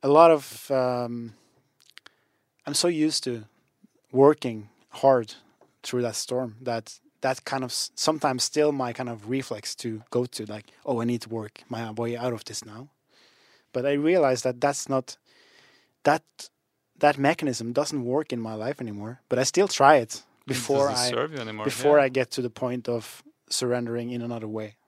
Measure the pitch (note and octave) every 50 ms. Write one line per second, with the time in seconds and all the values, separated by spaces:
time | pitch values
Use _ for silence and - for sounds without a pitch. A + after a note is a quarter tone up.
0 | - C3+ C#3+ D3+ E3+ E3 D#3+ D3 C3+ - - - - - C#3 C3 B2+ B2+ B2 B2
1 | B2 A#2 A#2+ A#2+ A#2 A2+ A2 _ _ _ _ _ _ _ _ _ _ _ _ -
2 | _ - _ _ _ _ _ _ _ _ _ _ _ - D3 - - F3 F3 D#3
3 | D3+ D#3+ D3+ - - C3 A#2+ A2+ G#2+ _ _ _ _ _ _ _ _ _ _ _
4 | _ _ - B2+ C#3 C#3+ D3+ - - B2+ A2+ G#2+ G#2 G2+ _ _ _ _ - -
5 | - C#3 C3+ B2 A2+ G2+ - - _ _ _ _ _ _ _ _ - - - B2
6 | A#2+ A#2 A2 - - - B2+ B2 C3 A#2+ G#2+ A2+ B2+ B2 A#2 A2+ A2 - - _
7 | _ _ _ _ - C3 - - _ - C3+ C3+ C3 B2 - - - - _ -
8 | - - D#3+ D3+ - C#3+ C3 B2+ - - - D3+ D3+ D3 C#3+ C#3 B2+ B2 A2+ -
9 | C3 A#2+ A#2 A2 G#2 G#2+ B2+ C3+ B2+ - A#2 G#2 - - - - - A#2 A2 G#2+
10 | A2 _ - B2 B2 B2 - - A2 G#2 G#2 G#2+ A2 - _ _ _ - C3 A#2
11 | A#2 A#2 A#2+ A2+ - A2+ A2+ A2+ G#2+ G#2+ _ - - _ A#2+ A2+ A#2 A2 G#2+ A2
12 | A#2+ A#2 A#2 A#2 A#2+ B2+ A#2+ A2 - - A2+ - - G#2+ G#2 A2+ C3+ C#3+ _ _
13 | _ _ _ _ _ _ _ _ _ _ _ _ _ _ _ B2+ B2 C#3+ C#3+ C#3+
14 | D3 D#3+ F3+ F#3 D3+ C3+ B2+ B2 - C3 B2 B2 C#3+ C#3+ C#3 - - - C#3 C3
15 | B2+ - - _ _ _ _ _ _ _ _ _ _ _ _ _ _ _ _ _
16 | _ C#3 D3 D3+ _ _ _ - - - _ _ _ _ _ _ _ _ _ _
17 | - D3 D3 C#3 C#3 D3 E3 - D#3+ C#3+ A#2+ - A#2 A#2 A#2+ C#3 D3 - D#3 C#3+
18 | B2 A#2+ B2+ D3 D#3 _ C3 A#2+ A2+ A2 A2 G#2+ A2 B2 C#3+ - B2+ A2+ G#2 G2+
19 | G2+ A2 B2 - _ _ B2 A#2+ C3+ - - E3+ G3 F#3+ - - C#3 C#3 D#3 C#3
20 | A#2 - - - - _ _ _ _ - C3 C3 A#2 - C#3 C#3 C#3 C#3 C3 B2
21 | B2 B2 B2 A#2+ C3+ D#3 D#3+ C3+ A#2 A2 G#2+ G#2+ G#2+ G#2+ - A2+ B2 C#3+ D3 D3
22 | C#3 C3 B2+ C3 B2+ - - - B2 B2 - - C3 B2+ B2 B2+ A2 - A#2+ A#2
23 | A2+ - - - _ D4 _ _ _ _ - - B2+ B2 B2 B2 A#2+ A#2 A#2 A#2+
24 | A#2 A#2+ B2 A#2+ A#2 A#2+ A#2+ A#2 A2 G#2+ G#2+ A2 G#2+ G#2 G#2+ _ _